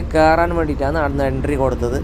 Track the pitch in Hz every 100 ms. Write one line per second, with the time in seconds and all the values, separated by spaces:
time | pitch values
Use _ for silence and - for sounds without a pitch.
0 | 175 160 160 165 170 170 156 139 135 160
1 | 143 139 135 131 147 143 131 120 120 135